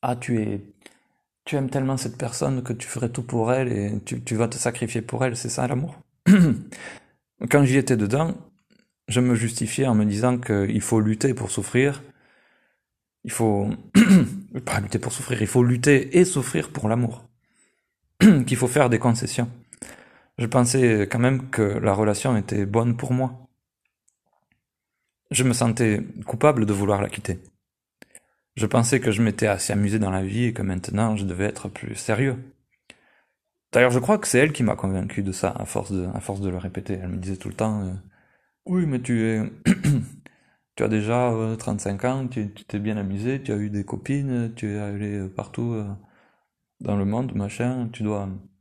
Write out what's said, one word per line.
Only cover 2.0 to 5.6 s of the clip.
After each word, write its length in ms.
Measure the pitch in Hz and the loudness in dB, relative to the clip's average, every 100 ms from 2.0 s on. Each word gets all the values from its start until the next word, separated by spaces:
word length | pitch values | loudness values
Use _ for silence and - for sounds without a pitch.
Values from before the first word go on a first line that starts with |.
| 120 117 | -6 -6
personne 440 | 123 - 143 131 | -8 -4 -2 -2
que 100 | 123 | -4
tu 160 | 120 - | -8 -8
ferais 220 | 120 120 | -6 -4
tout 120 | 120 | -4
pour 300 | 120 123 113 | -4 -2 0
elle 200 | 127 127 | 2 0
et 280 | 107 101 107 | -2 -2 -4
tu, 180 | - 123 | -6 -10
tu 120 | 120 | -4
vas 140 | 110 117 | 0 0
te 80 | - | 0
sacrifier 460 | - 120 113 117 | -4 -2 -4 -4
pour 220 | 110 113 | -6 -2
elle, 120 | 131 120 | -2 -2
c'est 120 | 120 | -8
ça 180 | 123 | -4